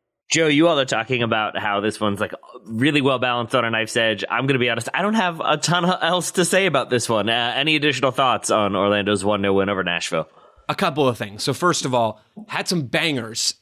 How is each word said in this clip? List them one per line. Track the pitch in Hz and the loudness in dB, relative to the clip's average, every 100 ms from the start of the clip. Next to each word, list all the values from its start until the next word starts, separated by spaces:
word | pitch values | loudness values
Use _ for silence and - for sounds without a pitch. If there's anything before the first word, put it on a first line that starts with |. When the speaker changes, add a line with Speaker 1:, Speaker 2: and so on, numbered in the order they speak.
| _ _ - | _ _ -4
Speaker 1:
Joe, | 160 160 | 0 2
you | 147 170 | 4 4
all | 151 | 4
are | 127 | 0
talking | 110 113 127 | -2 -2 -2
about | 117 110 107 98 | 0 0 -2 -2
how | 104 101 | -2 0
this | 104 101 | -2 0
one's, | 107 98 | -2 -2
like, | 101 - - - - | -4 -8 -18 -20 -10
really | 110 139 147 | -2 0 2
well | 135 127 | 2 0
balanced | 127 120 117 131 | 0 -2 -2 0
on | 117 | 0
a | |
knife's | 113 110 120 | 0 -2 0
edge. | 113 104 - | 0 0 -2
I'm | 113 135 | -2 0
gonna | 131 | 0
be | 123 | 0
honest, | 117 - | -2 -4
I | 143 | -2
don't | 196 220 | 0 0
have | 180 165 | 0 -2
a | - 151 | 0 0
ton | 151 175 175 | 0 2 2
else | 185 160 180 - | 2 0 0 0
to | - 170 | 0 2
say | 190 190 | 2 2
about | 143 107 | 0 0
this | 123 - | 0 2
one. | 110 101 | 0 0
Uh, | 117 120 120 | 0 0 0
any | 147 156 | 0 2
additional | 147 127 131 | 0 2 0
thoughts | 123 131 107 - | 2 2 2 2
on | 107 101 95 | 2 2 2
Orlando's | 101 104 98 101 98 | 2 2 2 0 0
one | 104 | 0
nil | 98 98 | 2 2
win | 98 | 2
over | 95 | 0
Nashville? | 90 85 - 82 78 - - _ - | -2 -4 -2 -4 -4 -10 -20 _ -8
Speaker 2:
A | - | -4
couple | 185 147 135 | -2 0 0
of | 117 | 0
things. | 107 107 | -6 -6
So | - | -6
first | 131 175 156 | 0 0 0
of | 143 123 | 0 0
all, | 113 - _ - - | 0 -2 _ -20 -10
had | 156 196 | -8 -4
some | 180 | -4
bangers | 120 160 160 135 113 117 - - | -2 -2 -2 -2 -6 -6 -6 -4